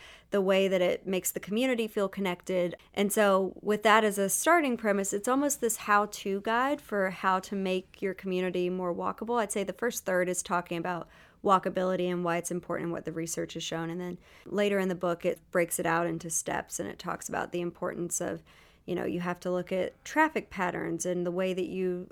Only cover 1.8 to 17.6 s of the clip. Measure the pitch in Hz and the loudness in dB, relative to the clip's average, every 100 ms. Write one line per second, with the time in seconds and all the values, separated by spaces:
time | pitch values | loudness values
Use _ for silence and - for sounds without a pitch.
1.8 | 220 214 196 196 190 175 - 185 175 - | 0 0 -2 0 -4 -4 -2 0 0 -2
2.8 | - - 202 220 202 190 190 - - 208 | -8 -2 0 4 4 4 2 -4 -2 2
3.8 | 214 214 214 202 196 - 311 339 285 233 | 6 8 6 2 0 2 4 6 4 0
4.8 | 214 202 196 202 247 262 285 - 226 - | 2 0 0 -2 0 2 2 0 -2 -2
5.8 | - 202 208 - 202 196 220 226 269 294 | 4 4 4 -2 -4 -2 0 0 2 -2
6.8 | - 208 190 175 196 185 185 202 190 185 | -2 0 0 0 2 2 0 -2 0 -2
7.8 | - - 196 175 190 180 185 180 180 185 | -4 -6 -6 -4 -2 0 0 0 0 0
8.8 | 180 180 185 185 226 240 208 208 196 180 | -2 -2 -2 -4 -2 0 0 -2 -4 -2
9.8 | 233 - - 180 180 180 - 175 175 170 | -4 -4 0 2 2 -2 -2 -2 -2 -4
10.8 | 180 170 - - - _ 202 185 185 185 | -4 -4 -8 -16 -20 _ 4 4 4 0
11.8 | 185 185 180 175 175 170 170 175 170 170 | 0 2 0 0 0 -2 -2 -4 -4 -4
12.8 | 175 165 - 160 165 - 170 165 165 165 | -2 -4 -6 -6 -6 -4 -6 -6 -6 -6
13.8 | 165 170 180 180 - - - 196 208 202 | -6 -6 -8 -10 -14 -20 -6 0 2 2
14.8 | 190 175 175 170 180 165 _ 180 170 - | 0 0 -2 -2 -2 -4 _ 0 0 0
15.8 | 170 165 170 165 170 - - 151 - - | 0 0 0 -4 -4 -4 -2 -4 -4 -8
16.8 | 196 - 180 - - - - 175 | -8 -8 -8 -8 -6 -6 -4 -4